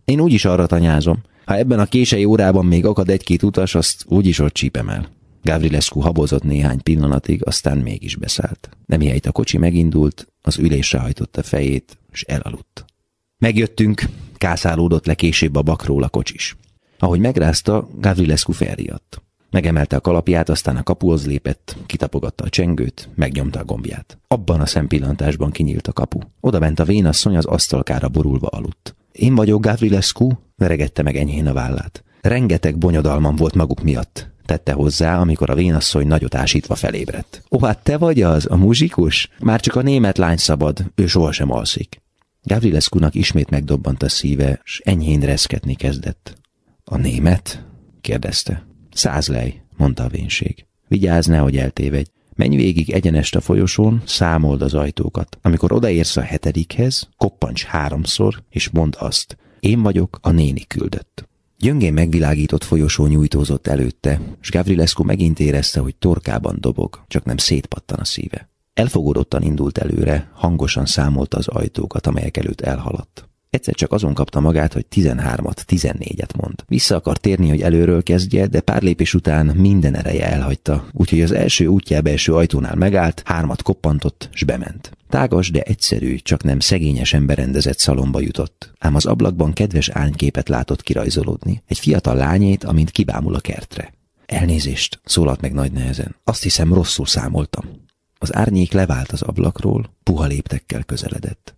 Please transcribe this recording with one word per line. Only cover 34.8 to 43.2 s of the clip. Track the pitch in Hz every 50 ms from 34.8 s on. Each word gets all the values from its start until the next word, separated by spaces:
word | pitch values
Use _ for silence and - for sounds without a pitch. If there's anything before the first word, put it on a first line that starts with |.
| 71 73 71 - 82 80 87 87
amikor | 90 85 78 - - -
a | 64
vénasszony | 78 90 87 80 78 - - - 76 71
nagyot | 73 80 76 65 64 -
ásítva | 65 67 - - 73 - - -
felébredt. | - - - - 101 - - - - - - - - - _
„Ó, | - - 123
hát | 113 104 - _
te | - 143
vagy | 151 170 165 160 127
az, | 98 85 80 76 71 -
a | -
muzsikus? | 90 95 107 117 123 156 170 - - 87 76 - - - - _ -
Már | - 110 110 113
csak | - - -
a | 127
német | 127 139 139 131 113 98 92
lány | - 92 82 82
szabad, | 80 - - 78 71 73 76 73 - 95 92 -
ő | - 98
sohasem | 85 - 92 82 76 71 - 73 67
alszik.” | 62 57 57 - - - - - - - _ _ _ _ _ _ _ _ _
Gavrilescu-nak | - 101 113 113 104 80 76 - - - 92 82 76 -
ismét | -